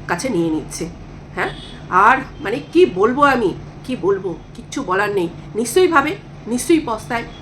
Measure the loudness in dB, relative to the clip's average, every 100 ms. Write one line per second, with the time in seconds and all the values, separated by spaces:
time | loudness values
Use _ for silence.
0 | -6 -4 -2 0 0 -2 -4 -8 -10 -10
1 | -16 -18 -12 -6 -6 -6 -14 -14 -2 4
2 | 6 4 0 -10 -6 -6 0 4 4 6
3 | 2 4 4 4 0 -2 -10 -14 -8 -4
4 | -2 -2 -4 -10 -14 -18 -12 -8 -2 0
5 | 0 0 -2 -6 -8 -4 0 4 6 6
6 | 2 -2 -10 -14 -4 -2 4 2 2 -6
7 | -4 -6 -6 -12